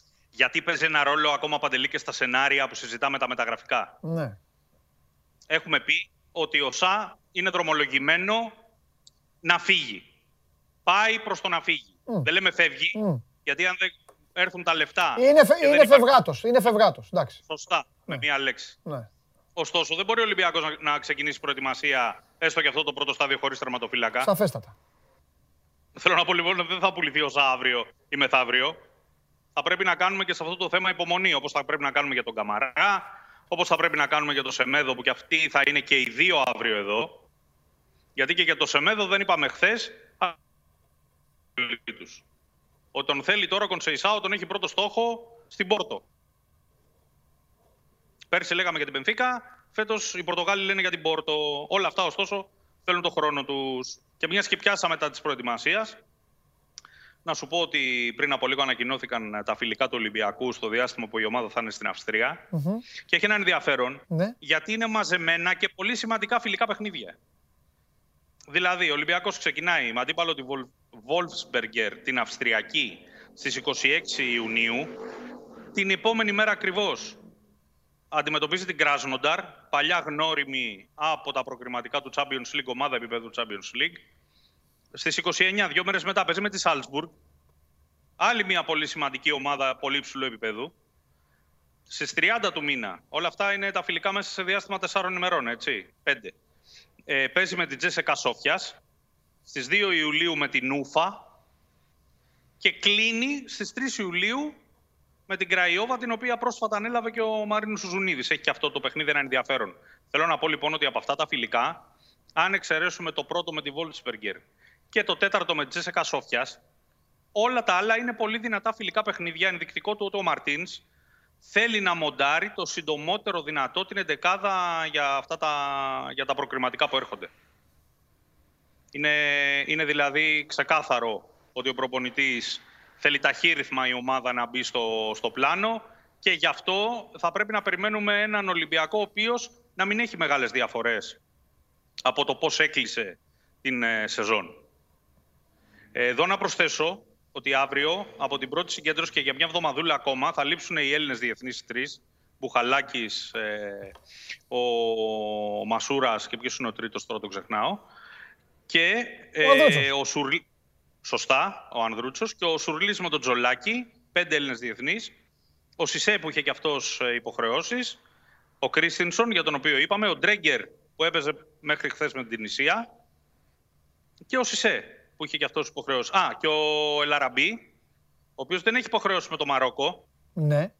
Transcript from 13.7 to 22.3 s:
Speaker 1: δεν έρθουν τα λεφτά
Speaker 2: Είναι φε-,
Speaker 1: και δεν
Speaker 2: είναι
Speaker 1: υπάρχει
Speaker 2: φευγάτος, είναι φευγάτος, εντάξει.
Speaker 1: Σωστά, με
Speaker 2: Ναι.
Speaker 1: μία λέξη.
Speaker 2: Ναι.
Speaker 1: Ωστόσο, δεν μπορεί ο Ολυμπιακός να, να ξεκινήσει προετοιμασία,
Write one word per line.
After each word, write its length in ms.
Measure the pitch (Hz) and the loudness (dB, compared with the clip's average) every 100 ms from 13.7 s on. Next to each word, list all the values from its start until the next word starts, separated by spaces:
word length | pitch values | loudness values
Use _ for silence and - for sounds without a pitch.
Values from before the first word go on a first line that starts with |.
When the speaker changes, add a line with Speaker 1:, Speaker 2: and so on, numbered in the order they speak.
| 185 | 0
Speaker 1:
δεν 120 | 185 - - - _ | -4 -4 -20 -20 _
έρθουν 300 | 180 180 180 | -2 -2 0
τα 120 | 170 | 0
λεφτά 420 | 160 147 - 170 165 | 2 2 2 2 6
Speaker 2:
Είναι 260 | 254 302 | 8 10
φε-, 100 | 226 | 10
Speaker 1:
και 60 | 339 | 8
δεν 140 | 285 | 8
Speaker 2:
είναι 80 | 294 | 8
Speaker 1:
υπάρχει 100 | 240 | 12
Speaker 2:
φευγάτος, 500 | 277 240 262 170 123 | 12 12 8 6 0
είναι 180 | 226 247 | 4 4
φευγάτος, 480 | 214 208 208 135 110 | 6 6 6 4 -2
εντάξει. 300 | 175 135 - - | -2 -2 -6 -12
Speaker 1:
Σωστά, 380 | 156 - 165 - _ | -10 -2 -2 -2 _
με 100 | - | -8
Speaker 2:
Ναι. 120 | 131 147 | -2 0
Speaker 1:
μία 120 | 139 | 2
λέξη. 400 | 135 123 - - | 2 -2 -8 -14
Speaker 2:
Ναι. 260 | 170 139 110 _ _ _ _ - | -10 -10 -10 _ _ _ _ -8
Speaker 1:
Ωστόσο, 380 | 156 170 160 | -2 -2 0
δεν 100 | 165 | -2
μπορεί 160 | 196 233 | 0 2
ο 20 | |
Ολυμπιακός 400 | 220 185 175 165 | 2 2 2 2
να, 280 | 156 147 151 | 0 -2 0
να 60 | 147 | 0
ξεκινήσει 420 | - 143 147 - | 0 -2 -2 -2
προετοιμασία, 840 | 143 135 135 127 147 135 117 - - | -4 -2 -2 -2 0 2 0 -2 -12